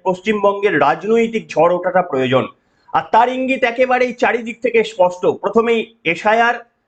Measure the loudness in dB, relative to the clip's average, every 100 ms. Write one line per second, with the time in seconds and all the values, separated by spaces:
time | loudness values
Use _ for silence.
0 | -4 -4 -2 0 0 0 0 2 2 0
1 | 0 0 0 -2 -4 0 2 2 0 -2
2 | 0 -2 0 0 0 -8 _ _ _ -4
3 | 0 2 2 0 -2 -2 -2 0 0 0
4 | -2 -2 -2 -2 -6 -8 -2 0 0 0
5 | 0 0 -2 -2 -2 0 2 0 -2 _
6 | -4 -2 0 2 2 -2 -8 _